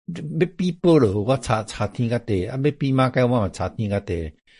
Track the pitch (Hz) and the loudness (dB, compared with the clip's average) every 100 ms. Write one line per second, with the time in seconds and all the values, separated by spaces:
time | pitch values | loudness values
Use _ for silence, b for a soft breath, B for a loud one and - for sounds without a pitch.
0 | - 165 156 160 180 - 180 170 175 160 | -14 -10 -6 -2 -2 -2 -4 0 4 6
1 | 110 104 101 135 - 110 107 - 104 - | 6 2 0 -2 0 -2 -4 -6 -4 -2
2 | 117 117 - 95 95 135 143 143 139 131 | -2 -2 -2 -2 -2 -2 -2 0 0 2
3 | 131 127 123 123 98 - - - 104 101 | 2 2 2 2 0 -2 -6 -4 -2 -2
4 | - 85 80 - b b | -2 -4 -6 -10 b b